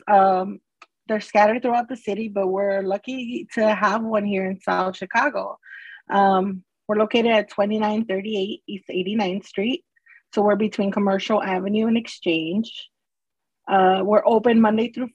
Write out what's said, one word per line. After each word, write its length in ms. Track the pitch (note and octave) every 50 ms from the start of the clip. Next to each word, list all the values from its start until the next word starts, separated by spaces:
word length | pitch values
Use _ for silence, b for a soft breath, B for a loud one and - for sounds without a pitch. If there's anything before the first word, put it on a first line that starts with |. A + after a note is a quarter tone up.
| _ -
um, 500 | G#3 G3 F#3+ F#3+ F#3 F#3 F#3 G3 G3+ - _ _ _ _ - _ _ _ _
they're 140 | - A3 G#3+
scattered 400 | - - - G#3 G#3 G#3 A3+ B3
throughout 260 | A#3+ B3 A#3 A#3+ A#3+
the 80 | A#3 C4
city, 320 | A3+ - A3 G3+ G3+ A3+
but 200 | G#3+ G3+ G3+ G3
we're 340 | F#3 F#3+ G3 G3+ G3+ G3 G3
lucky 680 | G3 F#3 F#3+ G3+ - B3+ C4 C4 B3 A#3 B3 A#3 - - -
to 200 | A#3 G#3+ G#3+ G#3+
have 300 | F#3+ G#3 G3 G3 A3+ A3+
one 220 | A3+ A3 G#3 G#3
here 200 | G#3 G3+ F#3+ F#3+
in 140 | F#3+ F#3+ F#3
South 380 | - G3 F#3 F#3 F#3 F#3+ F#3
Chicago. 600 | - F#3+ F#3 - A3+ C4 D4 A3+ G3 F#3+ G3 - - B B B B B B B B B -
Um, 540 | - G3 G3 G3 F#3+ F#3 F#3+ G3+ F#3+ F#3 - _ _ _ _
we're 100 | - G#3
located 340 | G#3 A3 G#3+ - A#3 A3+ A#3
at 180 | A3+ G#3+ G#3 -
twenty-nine 560 | - - G3+ G#3 G#3+ G#3+ G#3+ G#3+ G#3+ A3 A3+
thirty-eight 580 | A3+ F#3+ F#3+ G3 A3 A3 G3 F#3+ G#3 - - _
East 180 | - G#3 F#3 - -
eighty-ninth 560 | - F3+ F3+ F#3+ G#3+ A3+ G#3 F3+ F#3 G3+ -
Street. 380 | - - G3 G3 A#3+ C4 - - _ b b b b b b b _ -
So 80 | A3
we're 140 | G3+ G#3 G#3
between 340 | G3+ G#3+ G#3 - - G3+ G3+
Commercial 500 | G3 G#3 G3+ G3+ G3 G3 G3 - A3 G#3
Avenue 460 | - F#3+ F#3 F#3 F#3+ G3+ G#3 G#3+ A3
and 100 | A#3 A3+
Exchange. 920 | A#3 A3+ - - - - F3+ E3 D#3+ D#3+ D#3+ F3+ G#3+ A3+ - - - - - _ _ _ _ _ _ _ _ _ _ _ _ _ _ _
Uh, 340 | - G3 F#3+ F#3+ F#3 F#3+ F#3+ F#3+
we're 160 | G3+ G#3 G#3 -
open 340 | - A#3 G#3+ G#3+ B3 A#3 A3+
Monday 300 | A3+ G#3+ G#3+ A3 A#3 A#3+
through 180 | - A#3+ B3+ A#3